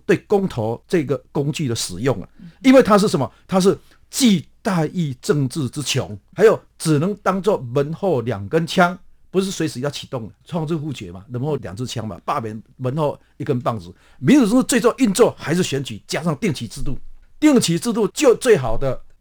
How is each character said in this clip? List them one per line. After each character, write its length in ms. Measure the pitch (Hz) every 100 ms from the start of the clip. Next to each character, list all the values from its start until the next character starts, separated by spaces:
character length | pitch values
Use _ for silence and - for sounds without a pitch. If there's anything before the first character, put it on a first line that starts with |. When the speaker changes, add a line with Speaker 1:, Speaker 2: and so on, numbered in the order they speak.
Speaker 1:
对 100 | - 185
公 280 | - 202 196
投 340 | - 110 117 -
这 180 | -
个 120 | 131 135 _
工 180 | - 143
具 160 | 143 143
的 80 |
使 260 | 113 - 90
用 180 | 131 107
了， 80 | - -
Speaker 2:
嗯。 120 | - -
Speaker 1:
因 100 | 269
为 100 | 262
它 140 | 185 208
是 100 | 190
什 100 | 143
么？ 120 | 120 _ -
它 100 | 190
是 180 | 190 147 _ _ _
既 360 | - 262 185 - _
代 260 | 233 180 151
议 280 | 185 156 127
政 260 | - 151 131
治 180 | 165 127
之 120 | -
穷， 340 | 127 131 92 104 _
还 100 | -
有 160 | 214 170 _ -
只 200 | 160 151
能 160 | 190 202
当 180 | - 190
作 160 | 185 185
门 320 | 127 131 143
后 260 | 156 196 143
两 260 | 113 101 101
根 200 | 160 165
枪， 300 | - 175 185 - - _
不 100 | 180
是 100 | 196
随 160 | 185 160
时 140 | 123
要 80 | 143
启 180 | - -
动 220 | 131 107
的， 60 | -
创 220 | - 175 156
制 100 | 165
互 160 | 151
决 180 | 127 95
嘛， 140 | 92 92
门 100 | 123
后 160 | 143 143
两 180 | 90
支 120 | 95 123
枪 200 | 123 107
嘛， 140 | 87 -
罢 120 | 147
免 240 | 113 110 - -
门 180 | 127
后 240 | 143 147 - _ -
一 60 |
根 140 | 135 127
棒 220 | 120 113
子。 100 | 85 - _ -
民 200 | 127 294
主 80 | 220
政 140 | 247
治 20 |
最 140 | - 254
终 140 | 226 -
运 120 | 247
作 200 | 185 202 -
还 160 | -
是 80 | 170
选 200 | 180 135
举 200 | - 104 -
加 160 | 143
上 140 | 165 139
定 160 | 139
期 160 | 135 113
制 140 | -
度， 160 | - 85 - - - -
定 180 | 302 262
期 200 | - 165
制 160 | 240
度 120 | 226 196
就 260 | - 294
最 240 | - 262 202
好 180 | 127 -
的 240 | 135 120 - -